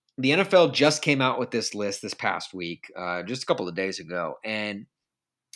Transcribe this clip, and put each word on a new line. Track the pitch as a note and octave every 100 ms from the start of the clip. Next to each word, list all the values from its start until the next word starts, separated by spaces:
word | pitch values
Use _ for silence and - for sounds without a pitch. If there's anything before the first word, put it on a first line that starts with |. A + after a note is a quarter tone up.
| _ -
the | C3
N | D#3+
F | F#3+
L | F#3+ E3
just | C3 D3 D3
came | - C#3
out | C3 B2
with | B2
this | A#2+ G#2+
list | G#2+ G2+ G2
this | G#2
past | - G2+ F2+ -
week, | F#2 E2+ E2+ -
uh, | - F2+ F2
just | F2+ C3
a | -
couple | E3+ F2+
of |
days | E2+ F#2+ F#2
ago, | D#2+ F2+ E2 C#2+
and | A2 A2 G#2+ G2+ A2 _ _ _ _ _ _